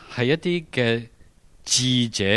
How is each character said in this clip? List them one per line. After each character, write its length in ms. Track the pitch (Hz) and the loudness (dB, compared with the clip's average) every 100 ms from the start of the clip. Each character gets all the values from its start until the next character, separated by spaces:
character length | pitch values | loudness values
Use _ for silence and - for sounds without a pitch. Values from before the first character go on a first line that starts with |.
| - | -12
係 120 | - | -2
一 80 | 123 | 0
啲 320 | 165 180 175 165 | 0 0 -4 -4
嘅 340 | - 117 117 117 - - _ - - | -2 0 0 -4 -20 -20 _ -20 -14
智 440 | - - 127 123 117 | -4 0 2 2 0
者 160 | - 98 | 0 2